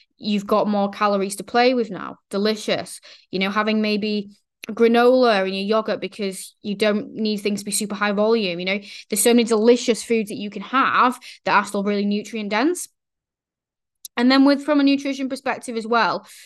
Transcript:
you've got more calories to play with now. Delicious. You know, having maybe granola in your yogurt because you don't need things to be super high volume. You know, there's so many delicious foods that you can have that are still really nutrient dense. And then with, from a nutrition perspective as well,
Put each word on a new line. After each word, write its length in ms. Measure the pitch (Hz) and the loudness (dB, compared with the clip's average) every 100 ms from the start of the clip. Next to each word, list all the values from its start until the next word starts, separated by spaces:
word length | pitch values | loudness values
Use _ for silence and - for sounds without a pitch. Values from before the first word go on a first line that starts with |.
| _ - | _ -10
you've 300 | 214 208 202 | -4 -2 0
got 200 | 208 208 | 0 2
more 220 | 208 202 | 0 -2
calories 460 | 202 208 202 196 - | 0 0 0 -2 -6
to 80 | |
play 320 | 185 240 247 254 | -2 2 2 2
with 160 | 214 | -2
now. 260 | 160 139 - - | -8 -12 -16 -8
Delicious. 680 | 196 208 214 - 175 - - - - _ | -2 -2 -2 -2 -4 -4 -14 -20 -20 _
You 100 | 185 | -4
know, 120 | 190 | -2
having 300 | 214 214 214 | 0 0 0
maybe 500 | 214 208 214 208 202 - _ _ - | 0 -2 -2 -4 -6 -14 _ _ -8
granola 800 | 220 233 233 247 254 240 202 190 | 2 4 6 6 6 4 4 0
in 60 | |
your 120 | 196 202 | -2 0
yogurt 360 | 220 220 180 | 0 0 -4
because 540 | 190 - 196 185 - _ | -6 -6 -8 -8 -14 _
you 100 | 214 | -8
don't 400 | 202 214 208 - | -2 0 0 -4
need 240 | - 214 208 | -4 -4 -2
things 220 | 208 202 | -2 -4
to 60 | 208 | -4
be 60 | |
super 220 | - 208 | -4 -4
high 200 | 202 208 | -2 -2
volume. 460 | 202 214 233 190 170 | 2 2 2 0 -4
You 60 | 185 | -4
know, 140 | 202 202 - - | -4 -6 -18 -6
there's 120 | 208 | 0
so 120 | 254 | 4
many 100 | 240 | 4
delicious 600 | 226 220 233 247 247 214 | 4 2 2 2 0 -2
foods 260 | - 226 208 | 0 -2 -2
that 80 | 165 | -8
you 120 | 208 | -10
can 140 | 202 | -12
have 560 | 196 262 208 190 247 247 - - - | -4 0 2 4 2 0 -10 -8 0
that 100 | 190 | 0
are 100 | 202 | 0
still 180 | 202 | -2
really 220 | 196 202 202 | -2 0 0
nutrient 440 | 208 202 220 202 | -2 -4 -8 -4
dense. 380 | 214 302 349 - _ _ _ _ _ _ _ _ _ _ _ - - | 0 0 -2 -8 _ _ _ _ _ _ _ _ _ _ _ -10 0
And 140 | 247 | 4
then 140 | 269 277 | 6 6
with, 180 | 285 | 4
from 160 | 302 294 | 2 2
a 40 | |
nutrition 460 | 277 277 277 269 262 | 4 2 -2 -6 -6
perspective 460 | 262 254 - - 226 | -6 -6 -6 -8 -8
as 100 | 214 | -2
well, 400 | 233 190 170 - - | 2 2 -2 -8 -20